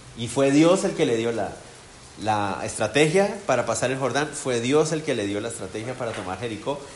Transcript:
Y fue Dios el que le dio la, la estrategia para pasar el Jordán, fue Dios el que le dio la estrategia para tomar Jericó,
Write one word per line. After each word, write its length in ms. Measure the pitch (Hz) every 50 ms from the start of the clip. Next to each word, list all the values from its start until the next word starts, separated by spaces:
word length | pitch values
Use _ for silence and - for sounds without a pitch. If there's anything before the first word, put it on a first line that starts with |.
| - - -
Y 120 | 113 120 120
fue 240 | - 139 135 139
Dios 320 | 139 147 160 170 185 185 196
el 80 | 185
que 120 | 156 - 160
le 100 | 131 117
dio 160 | 113 113 117
la, 180 | 117 110 95 82 - - - - - - - - - - - - - -
la 380 | 101 110 107 104 101 98 90 67
estrategia 760 | 90 107 - - 110 107 - 143 156 156 160 190 196 202 202 - -
para 200 | - 131 120 117
pasar 240 | 117 110 - 131 123
el 80 | 135 135
Jordán, 300 | 135 120 120 139 151 147
fue 280 | 147 - - 135 123 117
Dios 320 | 117 127 143 151 160 151
el 100 | 165 156
que 140 | 156 151 127
le 100 | 113 101
dio 140 | 101 101 104
la 80 | 110 117
estrategia 460 | - - 101 90 - 107 110 123 127
para 180 | - 123 113
tomar 260 | 98 107 95 92 92 92
Jericó, 420 | 123 117 107 101 - 139 143 143 - - -